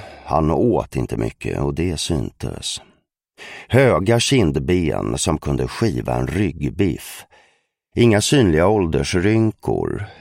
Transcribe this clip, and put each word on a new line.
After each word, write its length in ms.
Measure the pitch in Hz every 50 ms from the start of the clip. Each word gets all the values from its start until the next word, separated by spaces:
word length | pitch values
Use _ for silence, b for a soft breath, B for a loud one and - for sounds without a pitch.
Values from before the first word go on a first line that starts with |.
| B B B B B
han 260 | - - 80 78 76
åt 460 | 82 69 104 123 98 - - - -
inte 200 | 65 58 - -
mycket 440 | 55 55 57 - _ - - 50 50
och 140 | 67 71 73
det 260 | 69 87 92 80 73
syntes. 800 | - - 87 69 52 50 - - - - - - - - - - - _ _ _ _ _ _ _ _ _ B B B B B B B B
Höga 520 | - 127 139 120 92 76 95 98 117 117
kindben 1000 | - - 135 127 101 76 69 73 67 65 90 92 85 73 50 50 50 52 60 -
som 200 | - 92 78 -
kunde 300 | - 73 69 62 64 64
skiva 460 | - - 113 110 73 60 52 - 62
en 120 | 62 64
ryggbiff. 1000 | 65 69 95 107 85 - 76 71 65 - 90 101 90 60 - - - - - - b b b b b b b b b b _ _ _ _
Inga 240 | - 120 117 107 104
synliga 480 | - - 151 143 117 92 78 78 87 98
åldersrynkor, 1400 | 110 107 92 80 - 67 71 - - 92 87 104 107 113 113 110 - _ - - 50 50 50 - - - 101 - - -